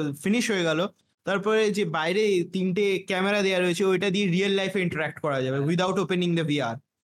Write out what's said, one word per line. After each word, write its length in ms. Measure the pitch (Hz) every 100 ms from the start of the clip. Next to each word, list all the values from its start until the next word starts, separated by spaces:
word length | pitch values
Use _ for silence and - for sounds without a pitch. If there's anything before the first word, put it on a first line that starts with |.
| 151 139
ফিনিশ 280 | 190 233 226
হয়ে 120 | 196
গেল, 240 | 165 156 196 - _ _
তারপরে 480 | - 196 202 220 214
যে 140 | 202 175
বাইরে 580 | 160 160 190 214 185 170
তিনটে 460 | 190 185 185 202 190
ক্যামেরা 420 | - 185 196 208
দেয়া 180 | 190 185
রয়েছে, 260 | 180 170 190
ওইটা 240 | 185 196
দিয়ে 180 | 196 196
রিয়েল 240 | 175 196
লাইফে 300 | 196 190 190
ইন্টারঅ্যাক্ট 380 | 175 151 151 -
করা 220 | 156 135
যাবে 180 | 131 135
without 360 | 143 175 185 202
opening 420 | 180 180 175 165
the 100 | 143
V 280 | 147 120 117
R। 40 | _ _